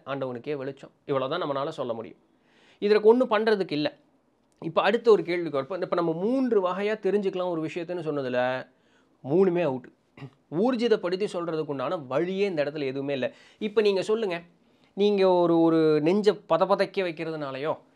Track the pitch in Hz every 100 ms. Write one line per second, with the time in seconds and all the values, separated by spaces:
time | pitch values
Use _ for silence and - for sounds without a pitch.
0 | - 139 131 120 135 147 135 135 - _
1 | - 135 131 170 160 135 151 151 123 113
2 | 98 - _ _ _ _ _ - 208 214
3 | 208 247 247 214 220 208 170 147 147 -
4 | _ _ _ _ _ - 165 175 170 233
5 | 233 196 165 175 165 143 135 185 180 175
6 | 170 165 208 269 254 214 180 185 202 214
7 | 190 202 196 180 180 165 156 175 170 180
8 | 156 147 127 123 127 127 - _ _ _
9 | _ _ 131 170 190 175 156 131 - _
10 | _ - 135 _ - 151 240 247 233 214
11 | 180 185 208 180 170 160 151 139 127 131
12 | 127 135 175 190 202 160 143 151 135 135
13 | 139 139 120 - - - 214 220 208 190
14 | 180 220 208 170 - _ _ _ _ -
15 | 208 202 190 180 170 165 165 160 156 151
16 | 151 208 208 185 - 160 185 196 196 196
17 | 180 160 160 156 139 131 151 135 _